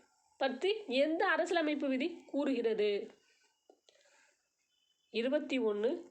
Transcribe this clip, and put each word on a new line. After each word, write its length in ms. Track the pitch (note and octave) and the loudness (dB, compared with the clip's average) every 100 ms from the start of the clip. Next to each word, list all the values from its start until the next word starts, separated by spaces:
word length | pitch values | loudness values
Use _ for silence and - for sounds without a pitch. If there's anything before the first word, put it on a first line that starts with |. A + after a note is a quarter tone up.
| _ _ _ _ | _ _ _ _
பற்றி 460 | C4+ - F#4 A4 - | -2 0 0 -2 0
எந்த 400 | B3+ D4+ E4 G4 | 2 2 2 2
அரசியலமைப்பு 600 | D#4+ F4 F4 D4+ D4 C#4 | 2 2 2 0 0 0
விதி 360 | C4 E4 - - | 0 -2 -6 -6
கூறுகிறது? 880 | C#4 C#4+ B3 A3+ G#3 G#3 G3+ A3 - _ _ _ _ _ - _ _ _ _ _ _ _ _ _ _ _ _ _ | -2 0 0 0 2 2 0 -6 -14 _ _ _ _ _ -20 _ _ _ _ _ _ _ _ _ _ _ _ _
இருபத்தி 500 | A3 B3 D4+ D4+ C4+ | -2 0 0 0 0
ஒண்ணு 420 | A3 G#3 A#3 F4 - | 0 2 0 -2 -6